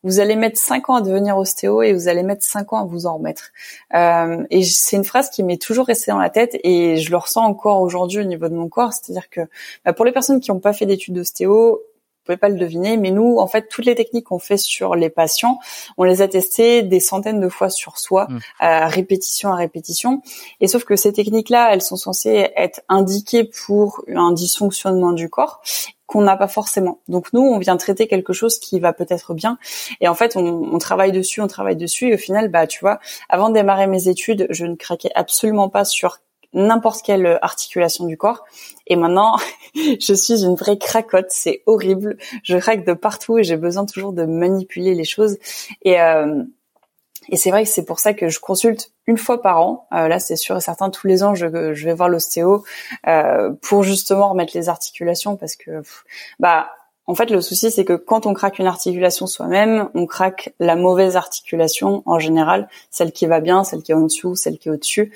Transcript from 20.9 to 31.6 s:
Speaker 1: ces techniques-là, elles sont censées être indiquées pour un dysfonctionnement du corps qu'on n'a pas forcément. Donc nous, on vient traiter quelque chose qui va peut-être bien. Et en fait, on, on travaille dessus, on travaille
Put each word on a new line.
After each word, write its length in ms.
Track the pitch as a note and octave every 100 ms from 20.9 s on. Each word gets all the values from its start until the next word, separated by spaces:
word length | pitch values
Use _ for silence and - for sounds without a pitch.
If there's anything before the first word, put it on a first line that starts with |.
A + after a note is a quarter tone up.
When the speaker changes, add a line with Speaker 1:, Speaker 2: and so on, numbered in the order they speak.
| G3+
Speaker 1:
ces 160 | G#3
techniques-là, 580 | G#3 G#3 A3 A3 A#3+ A#3
elles 100 | F#3+
sont 140 | - F#3
censées 540 | - F3+ A3 G#3+ G3 -
être 240 | F3+ - -
indiquées 560 | F#3+ F#3+ G3+ G3+ A#3+ A3 - -
pour 380 | G#3 G#3 - -
un 180 | F3 F3
dysfonctionnement 800 | E3+ F3 - G3+ G3 G3 F#3 F3
du 160 | E3+ E3
corps 300 | - D4 - - - - _ -
qu'on 140 | G#3
n'a 140 | G3+ F#3+
pas 100 | G3
forcément. 520 | G#3+ G#3 G#3 F3+ - -
Donc 240 | F3+ -
nous, 80 | A#3+
on 180 | C4+ G#3+
vient 180 | F#3 F3+
traiter 300 | - G3 A3+
quelque 260 | F#3+ F#3
chose 260 | F#3 A3+ A3+
qui 180 | - F#3
va 140 | E3+
peut-être 420 | E3+ E3 F3 -
bien. 240 | E3 A3 B3 - - - A#3+
Et 60 | F3
en 60 |
fait, 220 | E3+ A#3 G3
on, 80 | E3+ E3+ -
on 60 | E3+
travaille 320 | - F#3+ F#3+
dessus, 280 | F#3+ F#3 -
on 80 | G3
travaille 260 | -